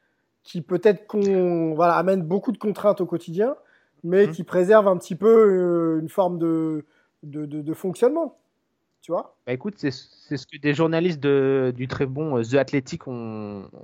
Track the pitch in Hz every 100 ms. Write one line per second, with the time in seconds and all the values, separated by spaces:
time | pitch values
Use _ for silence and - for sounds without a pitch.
0 | _ _ _ _ - 175 - 180 214 190
1 | - 214 196 190 180 170 160 156 175 165
2 | 180 190 160 190 - 202 208 180 202 196
3 | 170 165 170 165 233 302 _ _ _ _
4 | 170 190 202 170 170 180 180 214 196 180
5 | - 180 214 226 214 185 180 170 165 160
6 | 160 - 180 175 165 160 160 151 - _
7 | _ _ 151 147 147 151 147 156 190 165
8 | 240 311 302 - _ _ _ _ _ _
9 | - 175 - _ - 131 208 - 143 127
10 | - _ - 139 - 151 147 143 160 165
11 | 180 151 143 139 135 135 127 120 127 -
12 | 135 135 156 123 113 135 135 143 131 170
13 | - 120 113 107 104 101 95 -